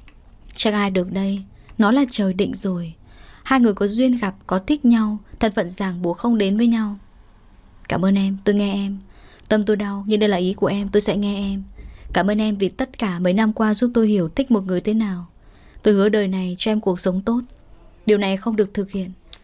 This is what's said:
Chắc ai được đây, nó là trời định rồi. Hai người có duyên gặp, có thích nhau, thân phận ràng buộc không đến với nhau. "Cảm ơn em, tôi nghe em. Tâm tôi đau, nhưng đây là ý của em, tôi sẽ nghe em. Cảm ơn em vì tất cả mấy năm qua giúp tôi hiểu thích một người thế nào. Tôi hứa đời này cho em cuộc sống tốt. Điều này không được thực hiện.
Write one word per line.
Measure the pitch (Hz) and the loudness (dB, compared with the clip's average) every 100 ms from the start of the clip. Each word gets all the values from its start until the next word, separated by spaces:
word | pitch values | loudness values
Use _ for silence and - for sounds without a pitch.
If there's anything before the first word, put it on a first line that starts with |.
| - - - - - | -20 -20 -20 -20 -18
Chắc | - 220 | -4 0
ai | 208 202 | 0 0
được | 190 180 | 0 -2
đây, | 185 196 196 190 - - - | -2 -2 -4 -8 -20 -16 0
nó | 208 | 2
là | 262 269 | 4 2
trời | - 196 | 0 -2
định | 185 202 | 0 -2
rồi. | - 190 175 165 - - - - - - | -2 -4 -4 -6 -14 -20 -20 -20 -16 0
Hai | 269 | 4
người | 240 | 4
có | 202 208 | 2 -2
duyên | 220 262 247 | 2 2 2
gặp, | 202 190 - | -2 -6 -4
có | 185 | -4
thích | 190 294 | 0 0
nhau, | 233 233 214 214 - - | 4 4 2 -4 -10 -2
thân | 226 | -2
phận | 208 175 | 0 -4
ràng | 185 196 175 | -4 -6 -4
buộc | 180 170 | -4 -2
không | 240 226 | 0 0
đến | 196 208 | 2 2
với | 233 | 2
nhau. | 226 214 202 - - - - - - - - - | 2 -2 -6 -16 -20 -20 -20 -20 -20 -20 -20 -6
"Cảm | - | 0
ơn | 190 | 2
em, | 196 196 196 | 2 0 -2
tôi | - | 0
nghe | 202 202 | 0 0
em. | 196 196 196 - - - - - | -2 -6 -8 -14 -20 -20 -18 -2
Tâm | 214 | 0
tôi | 208 208 | 2 0
đau, | 202 202 202 | -2 -6 -2
nhưng | 214 | 2
đây | 208 | 2
là | 180 | 2
ý | 180 | 0
của | 196 - | 0 -2
em, | 202 202 | -2 0
tôi | 208 | 0
sẽ | 208 185 | 2 0
nghe | 202 202 | -2 -2
em. | 202 196 196 - - - - | -4 -6 -10 -16 -18 -18 -4
Cảm | - 190 | 0 0
ơn | 214 | 2
em | 214 202 | 0 0
vì | 185 | -2
tất | - 262 - | -2 -6 -4
cả | 208 175 | -4 0
mấy | 180 | 0
năm | 190 220 | 2 2
qua | 220 214 | 2 0
giúp | 214 240 | 2 2
tôi | 240 214 | 2 2
hiểu | 208 160 | 2 0
thích | - 269 | -2 0
một | 214 190 | 0 2
người | 180 | -2
thế | 208 | 0
nào. | 220 208 180 170 - - - - - | -2 -2 -4 -10 -20 -20 -20 -20 -2
Tôi | 214 | 2
hứa | 202 208 | 4 4
đời | 214 196 | 2 0
này | 190 180 180 | -2 -4 -4
cho | 220 | -2
em | 214 | 0
cuộc | 196 180 | 0 0
sống | 190 185 | 0 -2
tốt. | 214 240 247 - - - - - - | -2 -2 -4 -18 -20 -20 -20 -8 2
Điều | 208 | 2
này | 196 196 | 2 -2
không | 233 220 | -2 0
được | 196 | 0
thực | - 196 | -2 -6
hiện. | 196 185 185 - - | -6 -8 -12 -18 -20